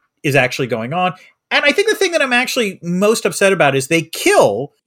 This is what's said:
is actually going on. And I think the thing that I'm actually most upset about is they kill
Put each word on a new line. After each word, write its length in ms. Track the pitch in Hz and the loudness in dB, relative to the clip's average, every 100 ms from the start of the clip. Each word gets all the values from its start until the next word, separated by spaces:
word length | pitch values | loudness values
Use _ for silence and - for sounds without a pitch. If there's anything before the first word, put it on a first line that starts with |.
| _ _ | _ _
is 120 | 151 135 | 0 2
actually 320 | 127 - 123 | 2 -2 -4
going 260 | 117 120 | -4 -4
on. 200 | 170 180 - - _ _ | -2 -2 -4 -14 _ _
And 120 | 269 | -2
I 80 | 294 | 0
think 160 | 285 440 | 0 0
the 80 | - | 0
thing 180 | 392 | -2
that 80 | 330 | 0
I'm 100 | 262 | 0
actually 460 | 240 247 - 208 175 | 0 -2 -2 -4 -4
most 440 | 170 180 208 220 196 | -6 0 0 0 -2
upset 280 | - 196 | 0 0
about 220 | 185 147 135 | 2 2 2
is 120 | 135 | 0
they 140 | 165 | -2
kill 720 | 147 - 349 403 135 101 139 _ | -2 -2 2 4 4 2 -6 _